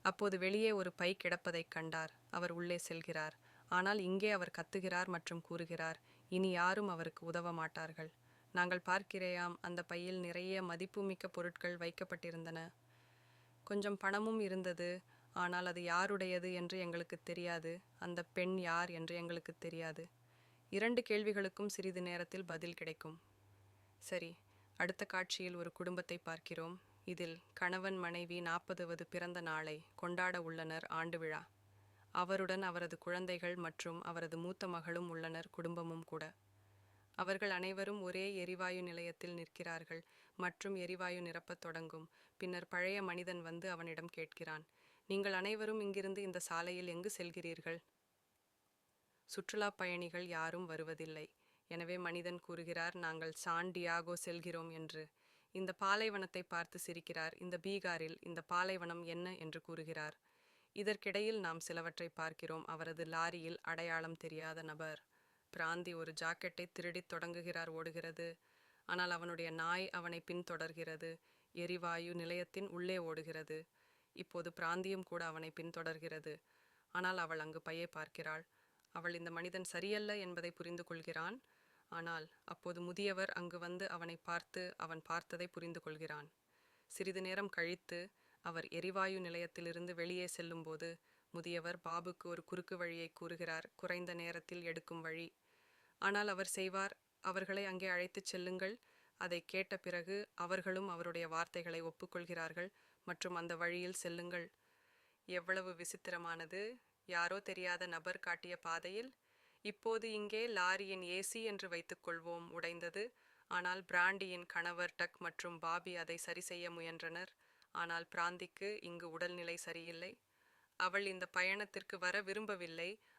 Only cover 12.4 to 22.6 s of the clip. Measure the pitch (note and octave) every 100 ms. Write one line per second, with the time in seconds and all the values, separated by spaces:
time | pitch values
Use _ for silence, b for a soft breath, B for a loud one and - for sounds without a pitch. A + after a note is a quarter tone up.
12.4 | E3 E3 E3 - b b b b b b
13.4 | b - - G3+ G3+ G3+ G3 G3+ A3 A3
14.4 | G3+ F#3 F3+ F3 F3 F3+ - b b -
15.4 | F3+ F3+ F3+ F3 F3 E3+ G3 G3+ F#3 F3+
16.4 | F3+ F3+ F3 F#3+ F3 E3+ E3+ E3+ - F3
17.4 | F3 E3+ E3 F3 - - F3 F3 E3+ -
18.4 | F3+ F#3+ F3 E3+ F3 E3+ E3 F3 E3+ E3+
19.4 | E3 E3 E3 E3 E3 D#3 E3+ - b b
20.4 | b b - G3 A3+ B3 A#3 G#3+ G#3+ G3+
21.4 | F#3+ - G#3 - F#3+ F3+ F3+ F3 F3 F#3+
22.4 | F3+ E3